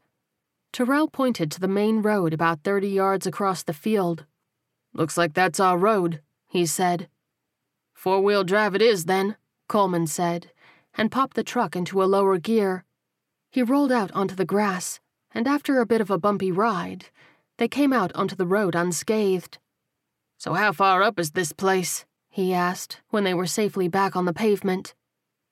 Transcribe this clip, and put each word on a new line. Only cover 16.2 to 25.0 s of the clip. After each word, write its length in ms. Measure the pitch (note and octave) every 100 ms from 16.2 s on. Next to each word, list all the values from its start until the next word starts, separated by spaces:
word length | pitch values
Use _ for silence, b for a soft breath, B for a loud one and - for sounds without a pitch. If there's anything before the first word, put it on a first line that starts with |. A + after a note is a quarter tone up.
| G3+ G3+ F#3+
ride, 540 | F3 A3+ F#3 F3+ F#3 - b b b b -
they 100 | A#3
came 260 | C4+ C#4+
out 220 | B3+ F3+
onto 220 | - G3 F#3
the 100 | F3
road 300 | G3 G3 E3+
unscathed. 840 | F3+ D#3+ - A3 G3+ F#3 - - _ _ _ _ _ _ _ _
"So 160 | E3+
how 160 | F3 G#3
far 320 | E3+ G3 F#3
up 160 | G#3 G#3
is 140 | D#3+
this 200 | F3+ E3
place?" 540 | - F#3+ F#3+ E3+ - - _ _
he 260 | - F#3
asked, 460 | F3+ F3+ F#3 - - _
when 160 | G#3+
they 100 | G3
were 120 | F3 F3+
safely 420 | - G3+ G3 F3+
back 260 | F#3+ G3
on 100 | F3+
the 80 | F3+
pavement. 640 | E3 G#3+ G3 G3 F#3 - -